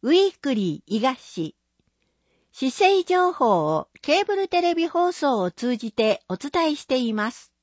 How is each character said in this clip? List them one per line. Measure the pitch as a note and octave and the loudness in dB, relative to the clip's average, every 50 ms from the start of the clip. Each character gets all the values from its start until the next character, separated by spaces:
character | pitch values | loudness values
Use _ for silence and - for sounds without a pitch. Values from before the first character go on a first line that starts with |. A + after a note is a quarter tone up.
ウ | - A#3 | 2 2
ィ | D#4+ F#4 G4 G4 | 4 4 4 2
ー | - _ | 0 _
ク | - C#4+ C4 | -4 -2 -2
リ | G#3+ G3 F3 D3 - _ _ | 0 0 -2 -4 -4 _ _
ー | F#3+ A3 | -4 0
伊 | |
賀 | G#3+ C4 C4 | 0 0 -2
市。 | - - - - - D#3+ D3+ - _ _ _ _ _ _ _ _ _ _ _ _ _ _ _ _ _ _ _ | -4 -12 -16 -8 -8 -8 -8 -8 _ _ _ _ _ _ _ _ _ _ _ _ _ _ _ _ _ _ _
市 | _ - C4 C4 | _ -4 -4 -4
政 | - - G4+ F#4 G4 F#4+ F4 - | 0 2 2 4 4 2 2 2
情 | F#4 F4+ F4+ F4+ | 2 2 2 2
報 | E4+ - C4 A#3 G3+ F3 D#3 D3+ D#3+ | 2 0 2 2 2 2 2 0 0
を | D#3 - _ _ - | -2 -4 _ _ -14
ケ | - - D4 F#4 | -2 0 0 0
ー | G#4 | 2
ブ | G4+ G4+ | 0 -2
ル | G4 G4 F#4 | -2 -2 -2
テ | - F4 | -2 0
レ | F4 F4 E4+ | 0 0 0
ビ | E4 E4 E4+ | 0 -2 -2
放 | - E4+ F4 F4+ | 0 0 0 0
送 | F4 - D4+ C#4+ B3+ G#3+ | -2 -2 -2 0 0 0
を | F#3 F3+ | -2 -4
通 | - - - B3 B3 A3 | -4 -4 -4 -4 -4 -4
じ | - A3+ | -6 -8
て | - - A3 A3 G#3 - _ _ | -2 0 0 0 0 -2 _ _
お | - | -8
伝 | - - C#4+ - F4+ E4 D#4 | -8 -8 -6 -2 -2 0 0
え | D4+ | -2
し | D4 - | -4 -4
て | _ C4+ B3+ | _ -2 -2
い | B3 A#3 G#3+ | 0 -2 -2
ま | G#3+ G#3 A3+ | -2 -4 -4
す。 | - - - _ _ _ | -6 -10 -20 _ _ _